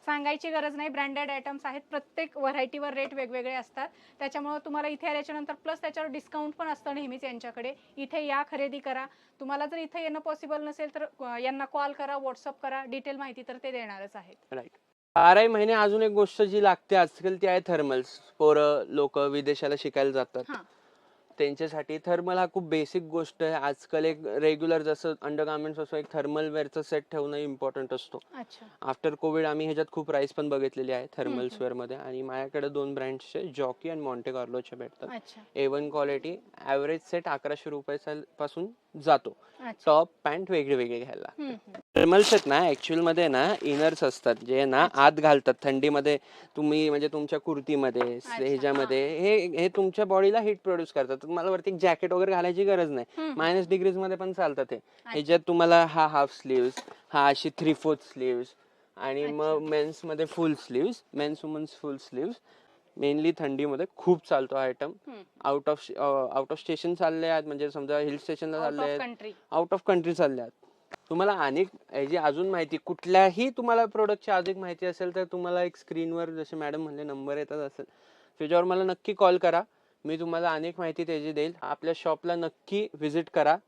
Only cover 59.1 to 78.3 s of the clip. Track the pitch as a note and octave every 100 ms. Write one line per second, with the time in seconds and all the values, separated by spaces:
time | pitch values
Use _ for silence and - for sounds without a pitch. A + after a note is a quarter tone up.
59.1 | C#3 D3 D3 D#3 D3+ D#3 D3+ D3+ D#3 E3
60.1 | D3+ D#3+ - E3 D3 - B2+ F#3+ A#3 _
61.1 | C#3 D3 D3+ D#3 D#3 D3+ - D3 C3+ -
62.1 | B2+ E3+ A#3+ _ _ _ _ _ - C#3+
63.1 | D3 D#3+ D#3+ D3 C#3 D3 C#3 F#3 - -
64.1 | E3+ - C#3+ C3 C3+ C3 B2 D3 G3+ -
65.1 | A3 F#3 _ - C#3+ D3 D3+ - - C#3
66.1 | C#3 C3 C3+ C3+ D#3 - E3 F3 F3 E3+
67.1 | D#3+ E3 D#3+ D3+ C#3+ D3 D3 C#3 D3 D3
68.1 | C#3 - D#3 D#3+ D#3 D#3 D3 C#3+ C#3+ B3
69.1 | A#3 G#3+ - _ D#3 E3+ F#3+ - F3+ E3
70.1 | E3 D3+ B2+ A#2 _ _ _ _ - _
71.1 | E3 G3 G3 C#3+ C#3 F#3 - _ C#3 C#3
72.1 | E3+ D3+ C#3+ F#3+ F3+ D#3 D#3 - F3 F3
73.1 | F#3 F#3+ F3+ C4 B3 A#3+ A#3 A3+ G#3+ G#3+
74.1 | G#3 - F#3+ F3+ F#3+ F#3 E3+ F#3 F3 F3+
75.1 | F3+ F3+ F3+ F3+ F3 F3+ - - D#3+ E3
76.1 | E3+ E3 D#3+ D#3 D#3+ D3 D#3 D#3 C#3+ D3+
77.1 | C#3 C#3 C#3+ C#3+ D3+ C#3 - - _ _
78.1 | _ _